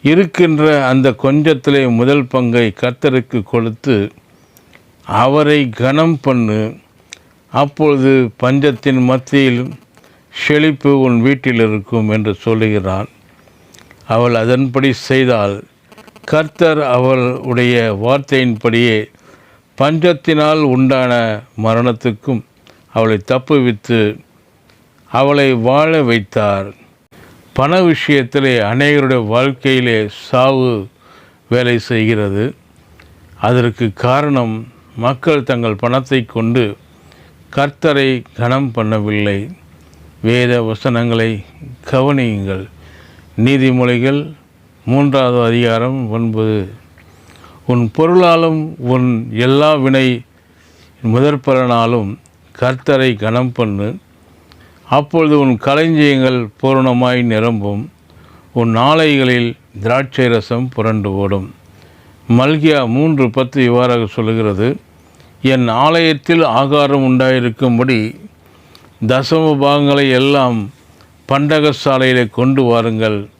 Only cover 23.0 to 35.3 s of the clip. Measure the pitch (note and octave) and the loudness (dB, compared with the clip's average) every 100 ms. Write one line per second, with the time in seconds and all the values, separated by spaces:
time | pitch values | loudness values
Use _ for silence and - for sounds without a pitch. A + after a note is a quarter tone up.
23 | A2 G#2+ - C3 B2+ D3 B2 G#2 - A#2 | 0 0 -2 -4 0 0 2 -2 -2 0
24 | G#2 - _ _ _ _ _ _ _ _ | 0 -4 _ _ _ _ _ _ _ _
25 | _ A#2+ C#3 C#3+ C#3 B2 A#2 C#3 D#3 D#3 | _ 0 2 2 2 2 2 2 2 0
26 | B2+ A2+ G2 - G#2 G2 G2 - _ _ | 0 0 -2 -2 -2 -2 -6 -14 _ _
27 | _ - - - _ - C#3 F3+ F3 D3+ | _ -20 -20 -20 _ -2 0 2 2 0
28 | - C#3+ B2 D3 C3+ B2 G#2 B2 C#3+ D3 | 0 0 0 -2 0 0 0 0 2 2
29 | C3+ B2+ G#2+ A#2 C3+ B2+ C#3 C3 B2 A2 | 2 0 0 0 0 -2 0 0 0 0
30 | G#2+ - - B2+ C3 C3+ B2+ A2+ F#2+ _ | -2 -8 -4 0 2 2 0 -2 -8 _
31 | _ - - _ _ A#2+ A#2+ A#2+ - A#2 | _ -20 -20 _ _ -2 0 -2 -2 -2
32 | A2 A2 G#2 G2 B2 - _ _ _ - | 0 0 -2 -4 -6 -8 _ _ _ -20
33 | - - - - G#2+ B2 A#2+ A2 A#2 - | -20 -20 -20 -4 0 2 0 -2 -6 -2
34 | B2 C3+ D3 C3+ A#2 A2 A2+ - _ - | -2 0 0 -2 -2 -6 -12 -20 _ -6
35 | A#2+ C3 E3+ | -4 -2 -2